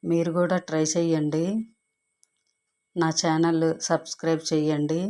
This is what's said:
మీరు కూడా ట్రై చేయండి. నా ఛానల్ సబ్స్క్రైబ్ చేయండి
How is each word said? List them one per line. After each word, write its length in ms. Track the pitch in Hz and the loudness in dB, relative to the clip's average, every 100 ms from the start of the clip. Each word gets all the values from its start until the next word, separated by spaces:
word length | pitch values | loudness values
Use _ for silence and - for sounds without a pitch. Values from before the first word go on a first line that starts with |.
మీరు 280 | 175 170 170 | 0 0 0
కూడా 240 | 165 180 185 | 0 2 0
ట్రై 240 | - 160 | 0 -2
చేయండి. 600 | 156 170 170 160 151 156 170 220 220 _ _ _ _ _ _ _ _ _ _ _ _ - | 0 0 2 2 0 0 -2 -2 -6 _ _ _ _ _ _ _ _ _ _ _ _ -2
నా 120 | 165 | 0
ఛానల్ 560 | 160 175 160 165 165 160 160 | 2 0 2 2 2 0 -2
సబ్స్క్రైబ్ 640 | - 165 - - 165 160 - | -2 -2 -2 -6 -2 -2 0
చేయండి 540 | 160 151 151 147 160 190 | -2 0 0 -2 -2 -4